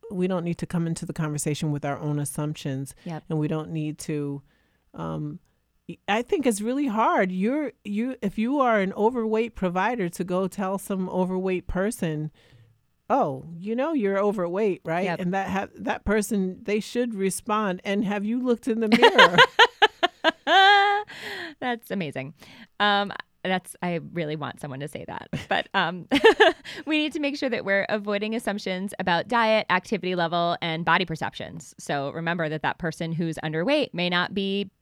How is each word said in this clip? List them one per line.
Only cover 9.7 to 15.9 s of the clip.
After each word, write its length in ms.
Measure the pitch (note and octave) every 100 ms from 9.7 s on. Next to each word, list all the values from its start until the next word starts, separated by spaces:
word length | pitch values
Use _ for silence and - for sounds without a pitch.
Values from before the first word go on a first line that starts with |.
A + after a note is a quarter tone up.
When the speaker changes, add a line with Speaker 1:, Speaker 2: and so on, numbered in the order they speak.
| F3+ G3+ B3 F3+
Speaker 1:
to 140 | - F#3
go 240 | F3+ F#3+
tell 280 | - F#3+ G3
some 300 | - G3 F#3
overweight 600 | F#3 F#3 F#3 F#3 F#3 -
person, 640 | G3 G3 A#3+ E3+ D3+ D#3 _ _ - - _ _ _ _
"Oh, 360 | A#3+ F#3 C3 D3+ E3+
you 200 | F#3+ A#3
know 160 | C#4+
you're 260 | D#4 G3 G3
overweight, 640 | G#3 G#3 F3 F3+ A3 F3
right?" 220 | - E3 F#3
Speaker 2:
Yep. 160 | E3
Speaker 1:
And 120 | F3+
that 140 | F#3+ F#3+
ha-, 180 | F#3+ - -
that 260 | G3+